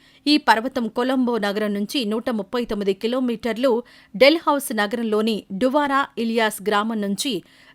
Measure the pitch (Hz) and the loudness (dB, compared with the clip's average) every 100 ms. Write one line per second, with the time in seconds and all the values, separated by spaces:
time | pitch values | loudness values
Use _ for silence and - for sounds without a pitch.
0 | _ _ 294 294 294 220 262 262 220 240 | _ _ 0 2 4 2 2 -4 -4 -2
1 | 254 269 240 226 202 202 214 202 208 - | 0 0 0 0 -2 -2 -2 -2 -2 -2
2 | 208 220 240 220 196 247 233 208 202 196 | -2 -4 -2 -4 -4 -4 -4 -2 -2 -2
3 | 226 254 247 220 233 220 269 226 - - | -2 -2 -2 -4 -4 0 2 0 -2 -20
4 | _ 196 269 330 320 285 - 220 208 233 | _ 6 6 6 2 0 -2 -2 -2 -2
5 | 226 208 220 214 - 190 254 294 285 269 | 0 0 0 -2 -6 -2 0 2 0 0
6 | - - 233 226 214 - 196 208 220 220 | -2 -4 -2 0 0 -2 0 0 0 -2
7 | 202 202 285 180 - _ - | -4 -2 -4 -4 -8 _ -20